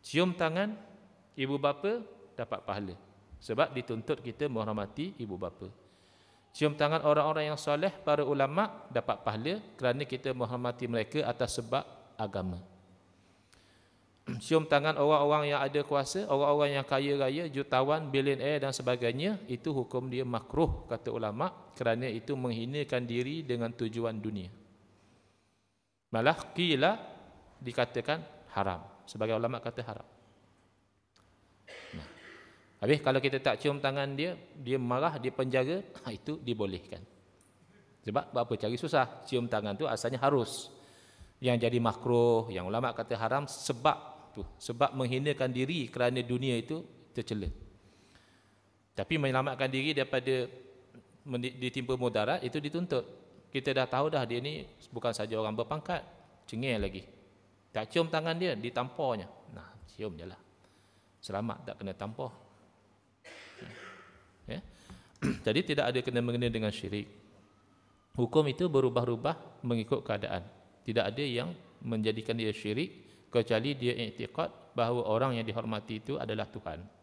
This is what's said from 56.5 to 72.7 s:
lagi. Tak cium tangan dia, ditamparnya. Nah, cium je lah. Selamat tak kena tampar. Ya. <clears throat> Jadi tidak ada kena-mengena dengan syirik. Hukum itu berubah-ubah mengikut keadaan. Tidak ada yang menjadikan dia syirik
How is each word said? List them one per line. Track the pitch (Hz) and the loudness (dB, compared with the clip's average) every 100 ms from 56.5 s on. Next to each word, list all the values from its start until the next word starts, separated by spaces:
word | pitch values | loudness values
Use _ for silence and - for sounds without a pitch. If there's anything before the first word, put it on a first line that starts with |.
| 113 135 113 | -4 -2 0
lagi. | 98 92 - - - _ _ _ _ | -2 -6 -14 -20 -20 _ _ _ _
Tak | - 110 | -6 0
cium | 170 165 | 0 2
tangan | 160 160 165 | 0 0 0
dia, | 180 | 0
ditamparnya. | 113 120 117 127 - 139 113 90 - - | 0 -2 -2 -2 -2 0 0 -4 -14 -18
Nah, | - - - - | -18 -18 -20 -20
cium | - 107 | -8 -8
je | 80 85 | -8 -12
lah. | - - _ _ _ _ _ _ _ | -16 -20 _ _ _ _ _ _ _
Selamat | - 98 113 - - | -6 -4 -4 -6 -10
tak | - | -8
kena | 98 92 | -8 -8
tampar. | 101 113 131 - - - - _ _ _ _ _ - - - - - - - - - - - _ - | -8 -6 -8 -10 -20 -20 -20 _ _ _ _ _ -20 -20 -20 -18 -16 -16 -16 -18 -20 -20 -20 _ -12
Ya. | 113 - - - - - - | -12 -12 -20 -20 -20 -20 -4
<clears throat> | 139 - - | -2 0 2
Jadi | 113 180 | 0 2
tidak | 147 123 | 2 2
ada | 127 123 | 2 0
kena-mengena | 120 120 120 120 | 0 0 2 0
dengan | 113 107 | 0 -2
syirik. | 98 90 104 104 - - - - _ _ _ _ _ _ | -2 -4 -4 -6 -14 -20 -20 -20 _ _ _ _ _ _
Hukum | - 120 151 151 | -2 4 4 4
itu | 131 180 | 2 2
berubah-ubah | 139 131 120 120 117 131 160 - - 123 | 4 4 2 0 0 -2 -4 -10 -8 -2
mengikut | 117 107 127 - | 0 0 -2 0
keadaan. | 104 101 92 92 - - - - | -4 -2 -4 -6 -18 -20 -14 -2
Tidak | 113 | 0
ada | 98 120 143 | 0 0 -2
yang | 117 147 - - - | -2 -4 -8 -16 -12
menjadikan | 117 113 110 110 110 117 | -4 0 2 0 -2 0
dia | 110 | 0
syirik | 104 104 | -2 -2